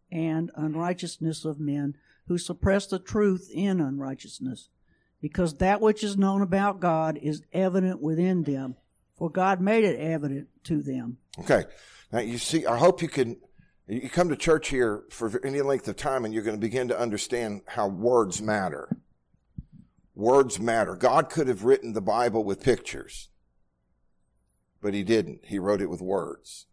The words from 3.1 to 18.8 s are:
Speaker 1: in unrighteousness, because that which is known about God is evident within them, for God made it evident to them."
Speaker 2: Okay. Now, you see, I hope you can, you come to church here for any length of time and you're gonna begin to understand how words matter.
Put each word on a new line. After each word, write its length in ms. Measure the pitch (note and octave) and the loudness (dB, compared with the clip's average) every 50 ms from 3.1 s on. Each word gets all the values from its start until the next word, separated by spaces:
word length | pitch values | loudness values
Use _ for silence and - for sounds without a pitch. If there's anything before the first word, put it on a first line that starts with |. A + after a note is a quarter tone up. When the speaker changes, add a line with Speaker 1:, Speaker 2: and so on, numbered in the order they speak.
| - G#3+ G#3 G3+ F#3+ F3+ F3+ - - | 0 2 2 2 2 0 -4 -8 -6
Speaker 1:
in 280 | D#3+ G3 G3 F#3 F3+ | -2 0 0 2 0
unrighteousness, 880 | D3+ C3 C#3 C#3 C3+ C3+ C3+ - - - - - C3 B2+ A#2 - - _ _ _ _ _ _ _ _ _ _ _ | 0 -2 -2 -6 -6 -8 -10 -10 -14 -16 -14 -10 -8 -8 -8 -10 -14 _ _ _ _ _ _ _ _ _ _ _
because 340 | D3+ C#3+ - F#3 F3 D#3+ C#3+ | -10 -6 -2 0 -2 0 0
that 260 | - F#3 F#3+ G3+ G#3 | 2 2 2 4 4
which 220 | A3 G#3+ G#3 G#3+ A3 | 4 4 4 2 0
is 140 | G3+ G3 | -2 0
known 260 | G3 G3 G3 G3 G3+ G3+ | 2 2 2 2 2 0
about 380 | E3+ F#3+ G3 G3+ G3+ F#3+ F#3 | 2 2 2 2 0 0 0
God 380 | F#3 F3 D#3+ D#3+ D#3+ D#3+ D3+ - | 0 0 2 2 0 0 -2 -4
is 220 | - D3+ D3+ D3+ - _ - | -4 -4 -4 -6 -6 _ -2
evident 480 | F3+ F#3+ F#3 F3 F#3+ F#3 F#3 F#3 - | 0 0 2 2 2 2 0 0 -2
within 440 | C#3+ D#3+ D#3+ E3 F3+ F#3+ F#3 F3 D3+ | -2 -2 0 2 2 2 2 2 0
them, 320 | D3 C#3 C3+ C3+ C3 B2+ - _ _ _ _ _ _ _ | 0 -2 -4 -4 -8 -10 -12 _ _ _ _ _ _ _
for 120 | - E3+ D#3+ | -8 -6 -4
God 320 | D3 F#3 F#3 G3 G3 F3+ | 0 0 2 2 2 2
made 240 | F#3 G3+ A3+ A3+ A3 | 2 2 4 4 4
it 140 | F#3 C3 A#2 | 4 2 0
evident 500 | D3+ D#3+ E3 D3+ D3 C#3 C#3 C#3 - - _ _ - | -2 -2 -2 -2 -2 -4 -4 -6 -8 -12 _ _ -6
to 160 | - E3 D3 | -4 -2 -2
them." 380 | C#3+ C#3 C3 B2+ A#2 A#2 B2+ - _ _ - - | -2 -4 -6 -6 -6 -8 -10 -12 _ _ -16 -6
Speaker 2:
Okay. 240 | - - C3+ G2 D#2 - - - - - - - - _ A2 | 0 4 4 4 2 0 -10 -20 -20 -20 -20 -20 -12 _ -4
Now, 80 | A#2+ | -4
you 180 | A2 A2+ A#2+ A#2+ | -2 -4 -4 -6
see, 260 | - - D#3+ D#3+ - | -4 -2 -2 0 0
I 120 | - A#2 A#2 | 0 2 6
hope 240 | D#3 F#3 F#3 - E3+ | 6 6 6 4 0
you 60 | D3 | -2
can, 280 | - C#3 B2 A#2 A#2+ - - _ _ - - _ _ _ _ - | 0 0 0 0 -2 -10 -14 _ _ -20 -20 _ _ _ _ -8
you 200 | G#2+ B2+ B2+ B2+ | -8 -6 -6 -2
come 200 | - E3 F3+ E3+ | 0 2 2 2
to 80 | C#3+ | 0
church 320 | - - E3+ D#3+ D#3 - - | 0 4 4 4 4 2 0
here 340 | C#3 B2+ A#2+ A2 G#2 G#2 - - | 0 2 2 2 2 -2 -6 -12
for 340 | - - A#2 G#2+ G#2+ B2 - | -10 -6 -4 -4 -2 -4 -4
any 160 | C3+ C#3 C#3+ | -2 -2 0
length 280 | C3+ C#3 C#3 B2 - G#2+ | 0 2 0 0 -2 -6
of 80 | F#2+ | -8
time 280 | - - C#3+ C3+ B2+ A2+ | -6 -4 -2 -2 -2 -2
and 80 | G#2+ A2 | -2 -4
you're 120 | A2 G#2 | -4 -2
gonna 120 | A2 G#2+ | -2 -2
begin 300 | G#2 A2 A2 A2 C3 B2+ B2 | -2 -2 -2 -2 -2 -2 -2
to 100 | B2 F2+ | -2 -2
understand 640 | A#2+ A#2 G#2 G2 - - B2 A#2+ A#2 G#2+ G#2 G2 - | -2 -2 -4 -4 -4 -4 -4 -4 -4 -4 -6 -8 -12
how 220 | - - A2+ G#2 G2 | -10 -4 -4 -2 -2
words 520 | G2 F2+ A2 A#2+ B2 A#2+ G#2+ F#2 F2 G2 | -2 0 2 4 4 4 4 2 0 -4
matter. 480 | G#2+ A2 G#2+ G2+ F#2+ E2+ C#2+ C#2+ | -2 -2 0 0 0 -2 -4 -6